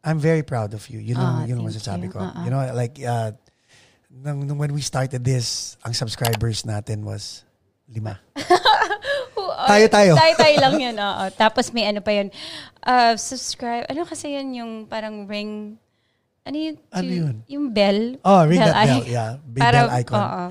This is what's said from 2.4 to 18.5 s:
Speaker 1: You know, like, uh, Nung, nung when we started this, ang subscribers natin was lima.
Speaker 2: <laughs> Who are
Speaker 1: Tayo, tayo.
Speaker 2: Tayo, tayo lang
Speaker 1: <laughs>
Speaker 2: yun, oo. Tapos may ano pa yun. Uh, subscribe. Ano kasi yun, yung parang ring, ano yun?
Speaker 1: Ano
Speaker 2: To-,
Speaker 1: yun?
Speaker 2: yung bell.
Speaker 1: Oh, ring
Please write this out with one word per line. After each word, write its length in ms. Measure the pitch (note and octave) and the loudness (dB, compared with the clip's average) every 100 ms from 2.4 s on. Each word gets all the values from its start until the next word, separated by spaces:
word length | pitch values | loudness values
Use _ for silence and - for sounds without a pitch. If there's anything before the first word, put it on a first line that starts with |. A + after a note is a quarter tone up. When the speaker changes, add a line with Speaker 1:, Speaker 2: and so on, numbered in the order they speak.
Speaker 1:
You 60 | C#3+ | -4
know, 240 | C3+ C3 | -2 -2
like, 240 | A#2+ A#2+ C#3 | -4 -6 -6
uh, 320 | B2 A#2 A2 G#2+ _ _ _ _ _ _ _ | -4 -4 -4 -8 _ _ _ _ _ _ _
Nung, 320 | B2+ C#3 C#3+ | -14 -8 -6
nung 160 | C#3 D3 | -6 -4
when 160 | D3 D3 | -2 -4
we 80 | |
started 400 | C3+ C3 C3 C3 | -4 -4 -4 -2
this, 560 | B2 C3 A#2 - - - | -2 -2 -2 -6 -10 -12
ang 160 | A#2 A#2 | -8 -6
subscribers 720 | A#2+ - A#2 G#2+ A#2 G#2+ A2+ | -6 -4 -4 -2 -4 -4 -6
natin 320 | G#2 A2 G#2+ | -8 -6 -8
was 480 | G#2 G2+ G2 - _ _ _ _ _ | -8 -10 -12 -18 _ _ _ _ _
lima. 320 | A2 G#2+ F#2+ _ C#4+ | -10 -10 -12 _ -12
Speaker 2:
<laughs> 1000 | - F4+ B4 G#4+ F#4 G#4 C5+ C#5+ B4+ | 2 4 4 2 2 -4 -4 -4 -4
Who 100 | - F#4 | -8 -6
are 180 | A#3 F#3 | -2 4
Speaker 1:
Tayo, 200 | G#3 A3 | 6 8
tayo. 240 | G#3 G3 | 8 8
Speaker 2:
Tayo, 200 | D#3+ D#4+ - | 8 6 8
tayo 200 | D#4 D4 | 6 8
lang 140 | C4+ D4+ | 4 4
Speaker 1:
<laughs> 40 | |
Speaker 2:
yun, 120 | B3 A3 | -2 -2
oo. 240 | G3+ F#3+ F#3+ | -4 -4 -6
Tapos 400 | - A3 A3 B3 | 2 2 4 -2
may 160 | A#3+ G#3 | -2 -2
ano 160 | G#3 | -2
pa 80 | G3 | 0
yun. 160 | G#3 G3 - - - - _ | -2 -2 -8 -16 -16 -18 _
Uh, 320 | - B3 A#3 A3+ | 0 4 4 2
subscribe. 720 | - B3+ - - A#3+ A#3 - | -4 -8 -8 -8 -6 -6 -6
Ano 160 | C#4 | -6
kasi 320 | E4+ D#4 D4 C#4 | -6 -8 -8 -8
yun, 160 | C4+ | -8
yung 200 | B3 A#3 A3 | -8 -10 -12
parang 400 | G#3+ A3 G#3+ G#3+ | -10 -8 -8 -10
ring, 560 | G3+ G#3 G#3 G#3+ G#3 A3 _ _ _ _ _ _ | -8 -8 -6 -8 -12 -16 _ _ _ _ _ _
ano 120 | - C#4+ | -10 -6
yun? 200 | D#4+ D4+ _ | -6 -8 _
Speaker 1:
Ano 160 | F3+ F3+ | -6 -4
Speaker 2:
To-, 80 | F3+ | -2
Speaker 1:
yun? 120 | D#3 A2 A2+ | -2 -6 -10
Speaker 2:
yung 160 | C#4+ C#4+ | -6 -4
bell. 480 | G#3+ G3 G3+ A#3 B3+ | 2 2 2 -2 -2
Speaker 1:
Oh, 240 | F3+ G3 | 4 6
ring 160 | D#3 | 6